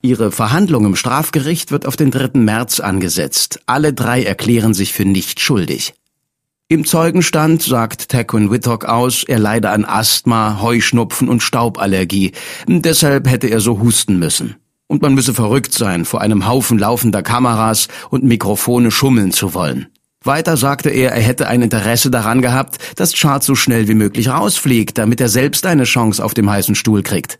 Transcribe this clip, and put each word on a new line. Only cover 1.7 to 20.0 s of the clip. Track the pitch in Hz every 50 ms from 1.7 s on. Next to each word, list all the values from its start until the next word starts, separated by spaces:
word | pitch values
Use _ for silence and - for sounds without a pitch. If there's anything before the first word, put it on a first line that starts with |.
| 143
wird | 143 -
auf | 139 131
den | - 156 135
dritten | - 131 127 131 127 139 117
März | 107 107 113 123 117 - -
angesetzt. | - 101 95 95 90 90 - - 78 - - - - - - - _
Alle | - 123 139 151 151 139
drei | - 120 110 120 127 123
erklären | 101 101 - - 107 120 117 104 110 107
sich | 92 98 92 -
für | - 101
nicht | 98 98 95 87 - - -
schuldig. | - - 147 107 87 - 71 60 - - - _ _ _ _ _ _ _ _ _ _ _ _ _ _ _
Im | 160 160 147
Zeugenstand | - - 165 160 165 175 185 165 - - 160 151 156 160 165 -
sagt | - 135 120 113 110 - - - -
Tequin | - 127 117 - - 110 104 101
Whittock | 107 123 - 120 117 107 -
aus, | - 113 117 123 127 123 - -
er | - 135 117
leide | 107 107 107 117 104 101
an | 98 107 104
Asthma, | - - 101 113 107 - - - 120 120 113 110 107 107 98
Heuschnupfen | 98 117 120 120 110 - - 120 113 - - - 131 120
und | 123 117 -
Stauballergie. | - - 127 117 117 98 - - 101 98 95 92 85 - 101 95 95 - - - - - - -
Deshalb | - - 175 156 165 156 - - 147 139 135 131
hätte | 131 127 120 -
er | 120 110 113
so | 101 113 120 101
husten | 107 120 113 - - - 101 90
müssen. | 85 78 - - 67 58 - _ _ _ _ _ _ _
Und | 147 147 -
man | 147 135
müsse | 135 127 127 120
verrückt | - 117 104 117 139 - - -
sein, | - 117 101 92 87 82
vor | - - 113 -
einem | 107 107 101 95 107
Haufen | 123 135 120 - 120 107
laufender | 101 104 120 117 - 117 98 101 92
Kameras | - 117 120 127 123 117 110 113 110 110 107 - - - - - -
und | - 127 123
Mikrofone | 135 120 104 - 101 104 98 - - 123 123 123 117
schummeln | 110 - - 135 131 117 101 95 87
zu | - - 95 -
wollen. | 95 90 76 64 65 65 - _ _